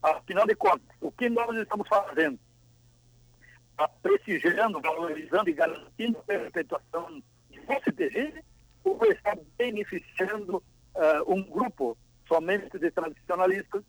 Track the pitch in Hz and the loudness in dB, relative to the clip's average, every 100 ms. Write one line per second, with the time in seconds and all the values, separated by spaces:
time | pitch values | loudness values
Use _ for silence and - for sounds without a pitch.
0 | 156 160 - 185 214 214 - 254 - _ | 2 0 -2 0 2 4 4 2 -2 _
1 | 156 - 240 233 233 226 214 196 196 208 | -10 -2 0 0 0 -2 -4 -6 2 2
2 | 202 143 160 127 _ _ _ _ - _ | 2 0 0 -2 _ _ _ _ -20 _
3 | _ - - _ - - _ - - _ | _ -20 -20 _ -20 -20 _ -2 -2 _
4 | - - - 165 170 170 220 160 147 156 | 2 2 2 0 2 2 2 0 -4 -2
5 | 165 156 - 180 185 147 - - - - | -4 -6 -2 0 0 2 0 0 -14 -6
6 | 226 226 - 202 233 175 143 - _ 165 | -2 -2 -2 -4 -4 -6 -6 -6 _ -10
7 | 170 156 - _ _ - - 269 - - | -8 -16 -20 _ _ -20 -6 -2 -2 -2
8 | 143 - 294 320 - _ _ _ 381 381 | -2 -2 -4 -8 -20 _ _ _ -2 2
9 | 226 - 208 208 151 _ 240 214 208 180 | 2 2 0 -4 -8 _ -4 -2 -6 -8
10 | - - 190 220 196 185 _ _ _ - | -8 -4 -4 -4 -4 -6 _ _ _ 2
11 | 156 151 - 190 190 - 247 - 127 113 | 4 4 2 -2 -2 -2 -2 -2 -4 -4
12 | _ _ - 165 165 202 190 185 170 - | _ _ 0 0 2 -2 -4 -4 -2 -2
13 | 160 147 - 180 185 196 - 196 | -6 -10 -6 2 2 2 -4 -8